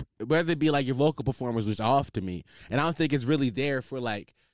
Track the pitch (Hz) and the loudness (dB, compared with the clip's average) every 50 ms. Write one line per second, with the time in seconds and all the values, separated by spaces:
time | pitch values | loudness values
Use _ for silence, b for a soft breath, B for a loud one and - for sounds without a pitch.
0 | - _ _ - 107 120 156 165 170 160 170 143 151 156 147 143 135 127 131 123 | -14 _ _ -10 -2 0 2 2 2 2 0 2 2 2 2 2 2 0 0 2
1 | 143 160 147 - 117 131 131 - 131 123 117 113 107 104 107 - 107 113 131 - | 2 2 2 0 -2 -4 -4 -2 -2 -2 -2 0 0 0 -2 0 2 2 2 2
2 | - - - 107 95 92 90 85 - B B B B B 107 135 151 165 165 - | 2 0 -6 -6 -4 -4 -6 -8 -10 B B B B B 0 0 0 0 0 0
3 | 160 147 135 139 120 123 156 147 139 123 104 127 139 147 139 131 123 - 135 131 | 0 2 2 0 0 2 0 2 2 0 0 -2 -2 -2 -2 -4 -6 -6 -8 -6
4 | 123 117 107 101 - _ _ _ _ _ | -4 -4 -4 -6 -8 _ _ _ _ _